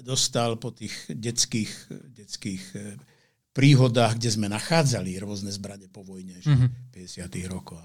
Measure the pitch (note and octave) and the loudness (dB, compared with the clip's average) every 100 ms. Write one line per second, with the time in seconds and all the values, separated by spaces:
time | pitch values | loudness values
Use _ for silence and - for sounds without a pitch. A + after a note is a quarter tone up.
0 | B2 C3 - B2 A#2 A#2 A#2+ - A2 - | -4 -2 0 0 0 -2 -6 -10 -12 -12
1 | - D2+ A2+ A#2 - A#2 G#2 - - - | -10 -6 -4 -2 0 -2 -4 -8 -16 -18
2 | C#3 A#2+ G#2 - G#2 F#2+ - G2+ G#2 G2+ | -18 -20 -18 -12 -8 -8 -10 -14 -14 -16
3 | - _ _ _ _ - C#3 C3 C3 A#2+ | -20 _ _ _ _ 6 8 8 8 6
4 | A2+ A2+ A#2 A2 G#2 G#2+ - E3 C#3 G#2 | 4 2 0 -2 -2 -4 2 2 4 0
5 | F#2 F#2 G2+ G2+ G2+ G2 G2+ G2+ F#2+ G#2 | -4 -8 -8 -8 -8 -8 -10 -14 -18 -20
6 | F#2+ F#2+ F#2 F2+ D3+ C3 B2+ - - F#2+ | -18 -16 -16 -6 2 4 4 0 -12 -18
7 | F2+ - F2+ F#2 F2+ F#2 - E2 | -16 -12 -10 -8 -8 -8 -10 -16